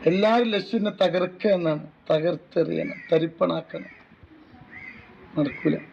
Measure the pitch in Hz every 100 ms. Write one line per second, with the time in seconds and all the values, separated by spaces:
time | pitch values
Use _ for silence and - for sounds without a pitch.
0 | 165 190 214 233 233 202 185 226 208 -
1 | 185 175 180 - 214 185 165 156 151 _
2 | - 156 165 165 - 175 160 80 - -
3 | - 160 165 - 175 165 - - - -
4 | - - - - - - - - - -
5 | - - - - 139 - 156 - -